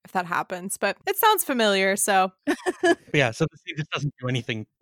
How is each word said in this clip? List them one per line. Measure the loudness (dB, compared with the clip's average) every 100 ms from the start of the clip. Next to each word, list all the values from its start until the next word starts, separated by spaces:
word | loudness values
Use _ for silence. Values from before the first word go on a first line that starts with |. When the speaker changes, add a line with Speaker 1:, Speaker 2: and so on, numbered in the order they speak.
Speaker 1:
if | -8
that | -6
happens, | -2 -2 -2 -8 -8 -4
but | -2 -2 -4
it | 0
sounds | 2 2
familiar, | 0 2 2 4 2 0
so. | 2 2 2 -2 -4
Speaker 2:
<laughs> | -4 -4 0
Speaker 3:
But | 2 2 0
yeah, | 0 2
so | 0 -4
the | -4
scene | -10 -8
just | -6
doesn't | -4 -6 -4
do | -4
anything | -4 -4 -6 -8 _